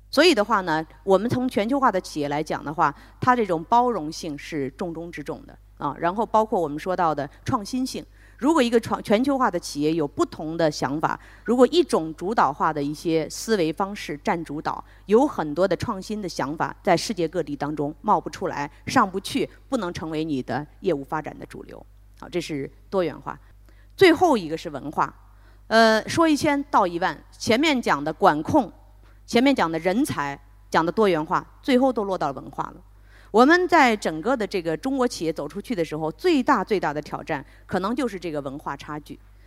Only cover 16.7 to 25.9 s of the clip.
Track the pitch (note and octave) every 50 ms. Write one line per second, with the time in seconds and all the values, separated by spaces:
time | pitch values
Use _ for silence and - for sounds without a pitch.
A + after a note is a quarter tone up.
16.7 | - - - G#3+ F3 D#3+ - - A3 F3 E3 D#3 - F3+ D3+ - C#3+ C3+ - C#3+
17.7 | D#3 D3+ D3 C#3+ D3+ - - G#3+ G3 D#3+ - E3 - - F#3+ E3 - C#3+ C#3+ C#3
18.7 | - - - - - C4 A3 F#3+ F3 G3 - - - B3+ D#3+ - - - - -
19.7 | C4+ B3 G3 F3 E3+ - E3+ D#3+ D#3+ D3+ D#3+ E3 C#3+ B2+ B2 - A#2 C3 D3 -
20.7 | - - - F#3+ D#3+ C#3 C#3 - E3 D#3 C#3+ C3 - - - - - - - -
21.7 | A1 - - - - - - - - - - - D#3+ F3 D#3 - D#3+ C#3 C3+ D3
22.7 | - - - - - F#3+ F3 D3+ - - - - - - - - - - - -
23.7 | - - - - - - G4 F4+ D#4+ - F#4 E4+ C4+ A3 E3+ D3 D#3+ D#3+ - F3
24.7 | D3 B2+ - C#3+ D#3+ G3 D3+ - - - - - - - - - - - - -
25.7 | A3 A3+ A3+ A3